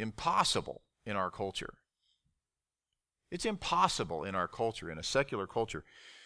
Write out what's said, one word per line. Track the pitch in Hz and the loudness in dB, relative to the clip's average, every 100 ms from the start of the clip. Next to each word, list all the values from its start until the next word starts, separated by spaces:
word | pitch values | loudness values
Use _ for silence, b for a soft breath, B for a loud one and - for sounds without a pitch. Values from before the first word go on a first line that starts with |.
impossible | 110 - - 180 247 - - 62 _ _ - | -6 -2 2 4 4 2 -2 -10 _ _ -4
in | |
our | 101 92 | -2 -2
culture. | - 98 - - - _ _ _ _ _ _ _ _ _ _ _ _ _ _ - | -2 -4 -4 -8 -12 _ _ _ _ _ _ _ _ _ _ _ _ _ _ -10
It's | 180 233 | -4 -2
impossible | 208 - 175 185 - 98 - | -2 0 4 4 4 -2 -2
in | 98 | -2
our | 95 87 | 0 0
culture, | - 113 - 82 | 0 -2 -2 -8
in | 80 | -6
a | |
secular | - 131 139 110 95 | 0 2 2 0 -2
culture, | - 113 78 - B B B | 0 0 -2 -10 B B B